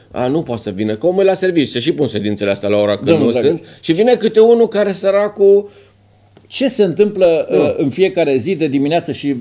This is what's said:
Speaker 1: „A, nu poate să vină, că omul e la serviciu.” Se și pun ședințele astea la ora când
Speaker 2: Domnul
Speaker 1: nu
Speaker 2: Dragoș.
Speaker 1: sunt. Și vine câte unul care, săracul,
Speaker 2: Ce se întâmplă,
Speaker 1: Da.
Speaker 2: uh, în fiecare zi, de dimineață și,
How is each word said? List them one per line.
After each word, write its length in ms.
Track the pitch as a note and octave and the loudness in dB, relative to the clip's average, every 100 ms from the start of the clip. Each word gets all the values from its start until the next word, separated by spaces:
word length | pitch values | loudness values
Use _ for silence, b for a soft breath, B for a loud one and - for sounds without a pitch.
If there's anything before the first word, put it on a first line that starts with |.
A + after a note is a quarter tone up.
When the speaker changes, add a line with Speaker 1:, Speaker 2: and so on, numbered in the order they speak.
| B | B
Speaker 1:
„A, 160 | - B2+ | -6 -2
nu 140 | D3+ | -2
poate 200 | D3 A#2 | -4 -6
să 80 | G#2 | -6
vină, 260 | F#2+ G#2+ A2 | -4 -4 -2
că 120 | F3+ | -2
omul 140 | F#3 | 2
e 40 | F#3+ | 0
la 80 | |
serviciu.” 380 | F#3 F#3 E3+ B2+ | 0 0 0 0
Se 80 | B2 | -2
și 140 | B2 | -2
pun 140 | C#3+ C3+ | -2 -2
ședințele 440 | G#2 G2+ G2+ G2+ | -2 -4 -2 -2
astea 180 | G2 G2+ | -2 0
la 80 | G#2 | 0
ora 180 | G#2 G2+ | 0 0
când 120 | G#2+ | 0
Speaker 2:
Domnul 180 | D#3+ B2+ | 2 2
Speaker 1:
nu 60 | |
Speaker 2:
Dragoș. 180 | A#2+ B2+ | 2 0
Speaker 1:
sunt. 140 | E3+ B B | -2 B B
Și 120 | - | -4
vine 220 | E3 A3+ B3 | 0 2 2
câte 240 | A3 G#3+ | 2 4
unul 280 | A3+ A#3 A3+ | 6 6 2
care, 240 | G3+ G3+ | 0 -2
săracul, 760 | F#3 G3 G3 G#3 - G3 G3+ G3+ B B B _ _ _ - - | -2 0 0 -2 2 4 4 0 B B B _ _ _ -20 -10
Speaker 2:
Ce 200 | - C4+ | -4 -2
se 160 | - | 0
întâmplă, 640 | G3 E3 G#3 F#3 F3+ D#3+ - | 0 0 0 2 2 2 0
Speaker 1:
Da. 60 | - | 0
Speaker 2:
uh, 160 | D3 - | 0 0
în 120 | D3 | -2
fiecare 480 | A#2+ F#3+ - D3+ C3 | 0 -2 0 0 0
zi, 180 | B2+ F3 | -2 -2
de 120 | D#3 | -2
dimineață 440 | C#3 C#3+ E3+ E3 | 0 0 -2 -4
și, 240 | C3+ C#3+ C3 | -6 -4 -4